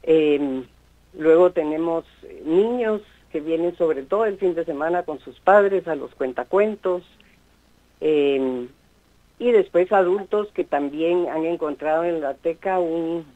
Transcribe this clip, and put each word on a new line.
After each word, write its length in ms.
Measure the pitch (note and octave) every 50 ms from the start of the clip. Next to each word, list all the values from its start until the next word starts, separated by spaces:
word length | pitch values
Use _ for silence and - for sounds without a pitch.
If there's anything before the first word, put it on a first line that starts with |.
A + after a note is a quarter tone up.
Em, 600 | - - D#3+ D#3+ D#3 D3+ D3 C#3+ C#3+ C#3 C3 C3 B2+ - _ _ _ _ _ _ _ _ _
luego 360 | - D#3 D#3+ D#3+ E3+ F3+ F3+
tenemos 540 | F3 F3 D#3 D3+ D#3 D#3 E3 E3+ E3 E3 D#3+ _ _ _ - - - - -
niños 560 | D3 D#3+ F#3 G#3 A3+ A#3+ B3 A#3 A3 G#3+ G3+ G#3+ _ _ _ _ _
que 100 | - D#3+
vienen 340 | D3 D#3+ E3 D#3+ E3+ F3 E3+
sobre 240 | - F3 D#3+ D#3 C3+
todo 240 | C3+ - G3 G#3 A3+
el 120 | G#3+ G3
fin 180 | F#3 G3 F#3 E3+
de 100 | E3 E3
semana 380 | E3+ D#3 C#3 D3+ E3 F3 F3+ F3
con 160 | - D3+ C3
sus 200 | - C#3 B2+ -
padres 480 | _ F3+ G3 G#3 G3+ G3 G3 F#3 E3
a 60 | E3+ D#3
los 220 | C#3+ C3+ C3 -
cuentacuentos. 880 | _ C#3 B2+ B2+ - B2+ _ - F#3+ G#3 G#3+ G#3+ G3 - F#3+ F3+ F3+ F3 _ _ _ _ _ _ _ _ _ _ _ _ _ _ _ _ _ _ _
Em, 680 | - D#3 D#3 D3 C#3+ C#3 C#3 C3+ C3+ C3 B2+ B2 B2 B2 C3+ _ _ _ _ _ _ _ _ _ _ _ _
y 140 | _ A#3 B3
después 400 | A#3+ G#3+ F#3 - - F3 F#3 F#3
adultos 560 | G#3+ G3 F#3 F3 F#3 G#3 G3 - G#3+ G#3 G#3 G#3 _
que 100 | - E3
también 640 | - - C#3+ C#3+ C#3+ C#3 D3+ D#3+ E3+ F3 F3+ F3 C#3
han 160 | C#3 D#3+ D#3+
encontrado 600 | E3 F3 E3 E3 D3+ D3 - D3 D#3 D#3 E3 E3+
en 160 | F3 E3+ D#3+
la 120 | D3 C#3 C#3
teca 460 | - _ E3+ E3 E3 - F#3+ F#3 F#3
un 460 | F3 E3 E3 E3+ E3 E3 E3+ E3+ D#3+ D3 _